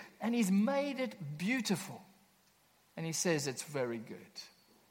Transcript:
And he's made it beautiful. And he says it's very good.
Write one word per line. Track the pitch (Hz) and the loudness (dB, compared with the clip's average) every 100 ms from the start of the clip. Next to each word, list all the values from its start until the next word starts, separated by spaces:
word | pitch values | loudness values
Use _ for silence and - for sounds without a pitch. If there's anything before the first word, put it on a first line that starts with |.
| - - | -16 -6
And | 220 240 | 0 2
he's | 190 | 4
made | 196 226 277 285 262 | 6 4 2 0 -2
it | 254 - 147 151 | -4 -4 -8 -4
beautiful. | 185 262 214 175 - 123 - _ _ _ _ _ _ _ _ - | 0 0 2 -2 -2 -12 -18 _ _ _ _ _ _ _ _ -8
And | |
he | 165 | -4
says | 156 185 156 139 | 0 2 2 2
it's | 123 | -4
very | - 143 123 117 | -4 -2 0 -2
good. | 113 92 95 - - _ _ _ _ | -6 -12 -14 -18 -18 _ _ _ _